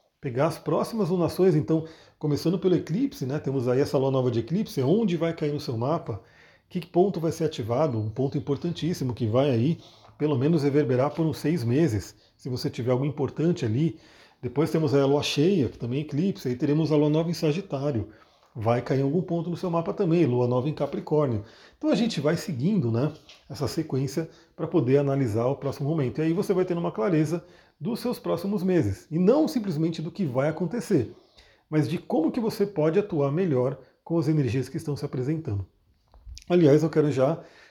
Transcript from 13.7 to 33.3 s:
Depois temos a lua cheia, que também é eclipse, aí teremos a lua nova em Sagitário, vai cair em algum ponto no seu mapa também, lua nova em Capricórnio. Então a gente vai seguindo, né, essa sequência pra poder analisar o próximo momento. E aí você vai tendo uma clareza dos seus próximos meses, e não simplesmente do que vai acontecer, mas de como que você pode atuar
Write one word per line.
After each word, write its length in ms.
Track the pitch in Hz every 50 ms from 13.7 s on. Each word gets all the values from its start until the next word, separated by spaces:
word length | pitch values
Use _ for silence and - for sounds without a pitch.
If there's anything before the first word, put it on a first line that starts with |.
| 107 127 160 160 - - - - - - - - _ _
Depois 300 | - 120 120 139 160 156
temos 240 | - 165 156 135 131
a 100 | 139 139
lua 160 | 139 143 147 -
cheia, 460 | - - 147 143 185 202 180 123 101
que 100 | - -
também 220 | - 117 123 143
é 20 | 156
eclipse, 460 | 151 143 139 180 202 190 - - 135
aí 80 | 123
teremos 340 | 123 156 139 143 156 165 151
a 60 | 156
lua 120 | 147 151 151
nova 220 | 151 156 170 170
em 40 | 170
Sagitário, 720 | - - 156 147 185 196 - - 135 139 151 139 110 98 - - - - _ _ _ _ _ -
vai 280 | 123 104 113 120 127 123
cair 180 | - 143 131
em 20 | 139
algum 200 | 139 147 185 -
ponto 260 | - 165 170 160 175
no 60 | 170
seu 140 | 160 - 180
mapa 220 | 165 170 165 202 196
também, 340 | - 202 160 160 175 165
lua 220 | 123 123 123 123 123
nova 200 | 123 127 123 156
em 60 | 147
Capricórnio. 720 | - 147 139 - 196 175 - 160 151 151 135 113 104 104 - - - - - _ -
Então 120 | - 311
a 40 | 285
gente 260 | 175 233 226 - -
vai 160 | - 147 170
seguindo, 540 | 170 - - 156 117 131 185 220 190 127 117
né, 220 | 110 113 135 151 - - - - - - _ -
essa 200 | - - 139 113
sequência 600 | - 170 156 - - 131 139 131 - 170 160 - - - - _ _
pra 100 | - 156
poder 300 | - - 170 135 120 135
analisar 500 | 143 143 139 135 139 135 113 101 113 117
o 100 | 127 139
próximo 320 | - - 139 - - 147 139
momento. 300 | 165 165 135 123 - 156
E 40 | 156
aí 100 | 160 165
você 200 | 190 202 - 196
vai 120 | 185 185
tendo 140 | 180 175 170
uma 120 | 170 170
clareza 540 | 170 - 220 208 170 151 156 147 170 170 - - - - - _ _ -
dos 220 | 147 190 240 -
seus 180 | - 247 233 -
próximos 440 | - 175 175 165 170 196 208 190 170
meses, 440 | 190 185 170 123 101 98 - - -
e 80 | 151 170
não 280 | 180 196 262 302 311
simplesmente 540 | - - 254 208 196 160 147 160 170 170 -
do 100 | 156 175
que 140 | 170 - 196
vai 240 | 139 120 131 135 156
acontecer, 640 | 156 - 185 165 - 240 - - 208 147 110 - - - - _ _ - - _ _ _ _ -
mas 200 | 151 156 143 120
de 100 | 160 -
como 340 | - - - 311 320 277 -
que 80 | 254
você 260 | 220 220 - - 202
pode 320 | 196 - 156 151 160 165 202
atuar 320 | 202 202 175 147 143 135